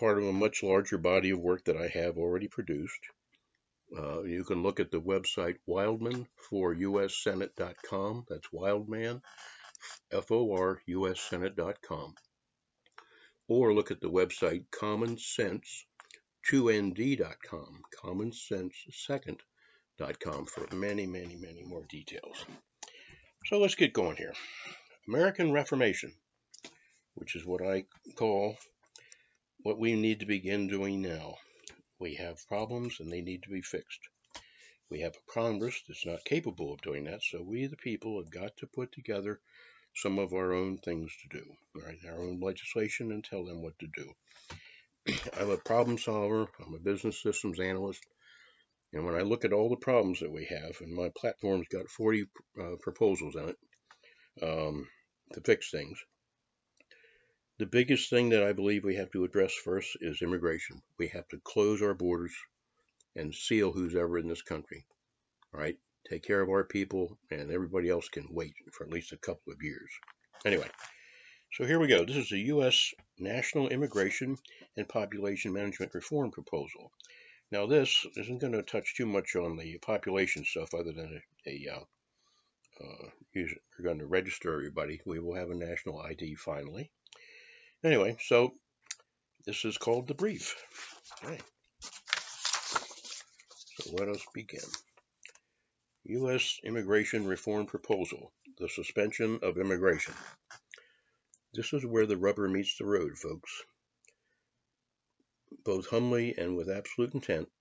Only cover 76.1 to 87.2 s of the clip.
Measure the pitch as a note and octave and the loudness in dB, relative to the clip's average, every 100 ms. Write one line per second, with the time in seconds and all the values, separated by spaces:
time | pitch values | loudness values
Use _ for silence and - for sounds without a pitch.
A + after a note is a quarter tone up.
76.1 | D3+ B2+ - C#2+ D#2+ C#2+ - - - - | 0 0 -4 -6 -6 -6 -10 -18 -20 -20
77.1 | - - - _ G2+ G#2 D3 C3 - - | -20 -20 -20 _ -2 4 6 6 2 2
78.1 | - G#2 B2 C#3 A2+ F#2+ A2 - - A#2 | -4 -6 -4 0 -2 0 -2 -2 -2 0
79.1 | G2 F#2+ F#2 F2 E2 D#2+ E2+ - G#2 - | 0 0 0 -2 -4 -8 -8 -2 -2 2
80.1 | G2 F#2 D2+ D2 E2+ D#2+ E2+ E2+ D#2+ D#2+ | 2 2 0 -2 -4 -4 -4 -4 -6 -10
81.1 | D2+ - _ - C#2+ C#2+ C#2 - _ _ | -12 -16 _ -12 -10 -8 -10 -12 _ _
82.1 | _ _ _ _ _ _ - - - - | _ _ _ _ _ _ -18 -16 -14 -16
83.1 | - - G2 E2 - _ - F2 D#2+ D2 | -18 -10 -6 -6 -8 _ -6 -4 -4 0
84.1 | F#2 F#2 - F2 D2+ D2 D2+ D2 D#2+ - | -2 -2 -4 -4 -4 -4 -4 -4 -6 -8
85.1 | E2 E2+ F#2 F2+ F2 E2+ F2 - E2+ E2 | -6 -4 -4 -4 -6 -6 -6 -8 -10 -10
86.1 | D#2+ E2 D2+ - D2 C#2+ F2 D3+ _ _ | -8 -8 -8 -6 -6 -8 -10 -12 _ _
87.1 | - | -20